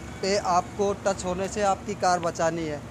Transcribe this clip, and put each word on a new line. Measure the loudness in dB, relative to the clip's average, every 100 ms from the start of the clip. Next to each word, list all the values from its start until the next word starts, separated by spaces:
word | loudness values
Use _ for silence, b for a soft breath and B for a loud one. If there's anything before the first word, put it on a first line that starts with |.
| -12 -4
पे | 0 0
आपको | 4 2 2 0 0 0
touch | 0 0
होने | -2 -2 -2
से | 0
आपकी | 2 0 -2 0
car | 2 2
बचानी | 2 0 0 0
है। | -4 -6 -8